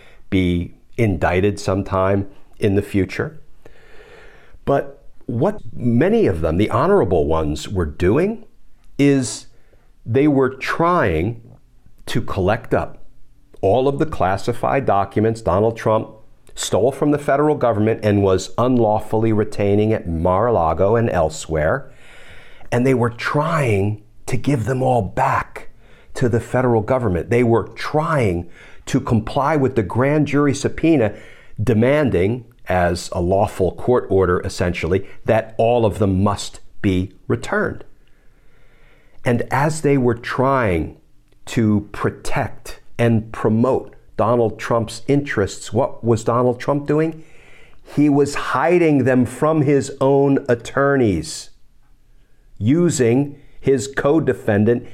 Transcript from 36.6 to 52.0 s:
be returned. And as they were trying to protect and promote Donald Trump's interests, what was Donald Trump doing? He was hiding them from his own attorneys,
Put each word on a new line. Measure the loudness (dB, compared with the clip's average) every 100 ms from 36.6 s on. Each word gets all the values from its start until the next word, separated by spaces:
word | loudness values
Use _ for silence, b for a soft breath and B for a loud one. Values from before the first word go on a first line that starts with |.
| -14 -4
be | 0 0 -2 -6 -4
returned. | -4 -2 -4 -4 -6 -14 -20 b b b b b b b b b b b b
And | -2 0 0
as | -2 -2 0
they | 2 2
were | 2 0
trying | -4 -2 0 0 0 0 -2 -8 _ -20 _ _ -6
to | 0 2 2 0
protect | -4 -4 -4 -2 0 -2 -8 -14 -16 -12 0
and | 2 2 0
promote | -2 0 2 2 0 -2 -14 -10 -2
Donald | 0 2 0 -2
Trump's | -2 -2 -2 -6 0
interests, | 0 0 -2 -2 -4 -6
what | -2 -2 -2
was | 0 0
Donald | 2 2 2 0
Trump | -2 -2 0
doing? | 0 0 -4 B B B B B B -6 2
He | 4
was | 4 2 0
hiding | -4 0 2 4 4 4 4
them | 4 2
from | 0 0 2
his | 4 2 0 0
own | 2 4 4 2 2
attorneys, | -2 -2 0 2 4 2 2 -4 -10 -16 -20 -20 -20 -20 -20